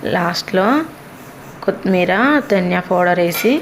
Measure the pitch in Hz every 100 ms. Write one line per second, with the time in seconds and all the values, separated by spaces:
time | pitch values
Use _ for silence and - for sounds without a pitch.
0 | - 185 175 175 - 185 196 277 320 -
1 | - - - - - - - 196 190 185
2 | 180 185 254 294 - 202 180 180 180 180
3 | 180 175 175 170 214 294